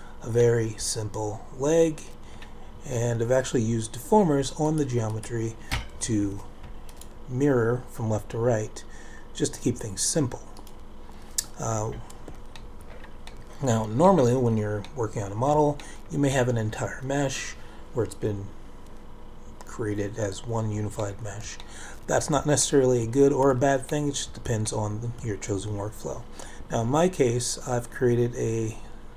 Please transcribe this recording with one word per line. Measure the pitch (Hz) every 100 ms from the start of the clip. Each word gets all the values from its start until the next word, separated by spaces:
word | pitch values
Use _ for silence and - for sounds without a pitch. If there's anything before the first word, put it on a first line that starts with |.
| - -
a | -
very | 113 120 117 110 107
simple | - 117 110 110 107 104 - -
leg, | 139 165 165 151 - - - - - - - - 147
and | 123 120 117
I've | 117
actually | 131 127 135
used | 110 117 110
deformers | 117 - 214 185 143 135 -
on | 156 156
the | 139
geometry | 120 110 107 - 117 113 - - - - -
to | - 107 101 98 - - - - - - - - -
mirror | 123 143 127 113 123 -
from | - 110
left | 107 -
to | 120
right, | 120 113 107 - - - - - -
just | - 156 -
to |
keep | 120 117
things | 113 92
simple. | - 170 127 - - - - - - - - - - - - -
Uh, | 123 110 107 120 - - - - - - - - - - - - - - - -
now, | 135 113 110
normally | 113 180 190 120 131
when | 120 110
you're | 104 104 98 -
working | 110 -
on | 98
a | 104
model, | 131 147 147 143 - - -
you | 156
may | 143
have | 135 123
an | 117
entire | 107 - 104 -
mesh | 131 139 139 - - - - - -
where | - 107
it's | -
been | 110 101 98 - - - - - - - - - - - -
created | - 107 104 101 110
as | 104 95 120
one | 113 110
unified | 104 104 104 104 98
mesh. | 110 101 - - - - - - -
That's | 143 -
not | 143 147
necessarily | 139 - 143 127 123
a | 113
good | 127 139
or | 139 139
a | 127
bad | 139 135 127
thing, | 151 147
it |
just | 139 -
depends | - 110 110 107
on | 117 104 107 120 117
your | 120 98
chosen | - 101 107
workflow. | 104 101 - - - - - - - -
Now | -
in | 113
my | 143 180
case, | 180 127 120 120 - -
I've | 123 120
created | - 123 120 120 127
a, | 120 113 110 110 - - -